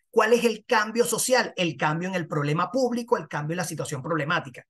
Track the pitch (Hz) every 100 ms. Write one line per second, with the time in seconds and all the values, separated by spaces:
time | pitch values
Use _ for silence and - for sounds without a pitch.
0 | _ 220 214 233 226 214 - 226 214 226
1 | 233 226 - 247 208 - 175 - 156 156
2 | 185 185 160 151 147 160 180 254 240 240
3 | 240 208 156 151 151 175 - 156 147 135
4 | 131 165 143 170 143 - -